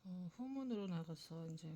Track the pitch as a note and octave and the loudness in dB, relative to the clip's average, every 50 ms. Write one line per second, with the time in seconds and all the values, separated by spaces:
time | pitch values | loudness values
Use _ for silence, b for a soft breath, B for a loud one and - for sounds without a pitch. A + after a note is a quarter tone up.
0 | - F#3+ F3+ F3+ F3+ E3+ - - B3 C4 C4+ C4+ C4+ B3+ A#3 G#3 G3+ F#3+ F3 E3 | -8 -4 -2 -2 -2 -2 -2 -2 -2 0 0 2 2 4 4 4 4 4 4 2
1 | E3 E3 E3 D#3+ - - E3 E3 E3 E3 D#3+ D#3+ E3 D#3+ D#3 | 2 0 -2 -4 -6 -6 -4 -4 -2 -2 -2 -4 -4 -4 -4